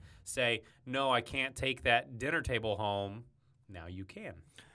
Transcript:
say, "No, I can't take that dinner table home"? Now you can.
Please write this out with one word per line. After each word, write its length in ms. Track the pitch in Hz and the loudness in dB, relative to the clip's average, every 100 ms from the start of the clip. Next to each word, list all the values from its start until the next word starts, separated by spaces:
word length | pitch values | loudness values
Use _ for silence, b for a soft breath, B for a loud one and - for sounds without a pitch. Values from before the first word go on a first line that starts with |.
| b b | b b
say, 400 | - 135 120 113 b b 123 | -8 0 2 2 b b -4
"No, 260 | 135 135 | 0 4
I 100 | 123 | 4
can't 340 | - 135 131 127 | 2 -2 -2 -2
take 280 | 131 127 | -2 0
that 340 | 127 120 135 117 | 4 4 4 -4
dinner 240 | 131 160 | -2 0
table 360 | 131 120 110 98 | 0 0 0 0
home"? 480 | 104 101 98 110 123 _ _ _ - | 0 0 -2 -6 -14 _ _ _ -18
Now 200 | 90 82 | -14 -10
you 180 | 92 98 | -10 -10
can. 300 | 202 185 85 - b b | -12 -12 -14 -18 b b